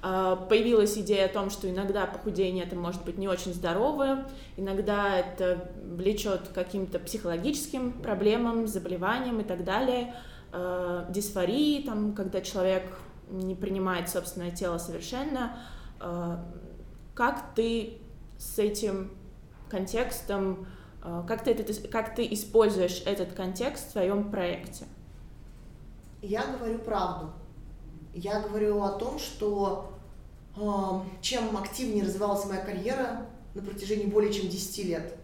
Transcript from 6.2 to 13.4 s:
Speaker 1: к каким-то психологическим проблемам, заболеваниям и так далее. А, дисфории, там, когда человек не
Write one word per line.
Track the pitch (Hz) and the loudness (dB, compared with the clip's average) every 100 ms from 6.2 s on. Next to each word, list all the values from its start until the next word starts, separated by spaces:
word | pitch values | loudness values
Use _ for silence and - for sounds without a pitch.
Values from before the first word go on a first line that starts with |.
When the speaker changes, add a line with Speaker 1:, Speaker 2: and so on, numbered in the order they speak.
| 214 185 - | 2 0 0
Speaker 1:
к | |
каким-то | - 180 202 190 - | -4 -2 -2 -2 -2
психологическим | - 220 170 170 214 294 - 262 254 | -4 -4 -2 0 0 -2 -2 -2 -2
проблемам, | 247 - 196 208 233 240 226 220 | -4 -2 4 4 6 4 2 0
заболеваниям | 196 175 180 185 240 254 226 | -2 -2 0 0 2 0 0
и | |
так | 202 175 | 0 -2
далее. | 175 196 254 247 240 - - - - | 0 2 4 2 0 -8 -12 -14 -10
А, | - 180 180 180 180 175 | -4 -2 0 0 -2 -2
дисфории, | 190 202 196 175 247 302 285 | -2 -2 0 2 4 4 4
там, | 277 214 208 | 0 0 0
когда | 208 190 185 | 0 -2 -2
человек | 185 202 185 190 185 - - - - | -2 2 4 4 0 -10 -12 -16 -10
не | 190 | -4